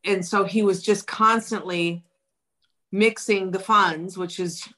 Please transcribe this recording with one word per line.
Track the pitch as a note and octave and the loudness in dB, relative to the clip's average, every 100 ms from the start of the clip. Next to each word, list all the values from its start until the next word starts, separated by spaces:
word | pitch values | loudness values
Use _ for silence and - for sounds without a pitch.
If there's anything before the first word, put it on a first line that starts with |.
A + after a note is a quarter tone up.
and | F#3 F#3+ F3 | 0 -2 0
so | G#3 F#3 | 0 2
he | G#3 | 2
was | G#3 F#3 | 2 2
just | - G3+ - | 0 0 0
constantly | - A3 A3+ A3 G#3+ D#3+ F3 E3+ E3+ _ _ _ _ _ _ _ _ _ | 2 4 4 -2 -6 -4 -2 -2 -4 _ _ _ _ _ _ _ _ _
mixing | F#3+ A3 G#3+ - G3+ F#3+ | 2 2 2 -2 0 0
the | F#3 | -4
funds, | F#3+ G#3+ F#3 D#3 F3+ F#3 | 2 4 4 0 -8 -8
which | F3+ - | -10 -6
is | F3+ E3+ - | -6 -8 -14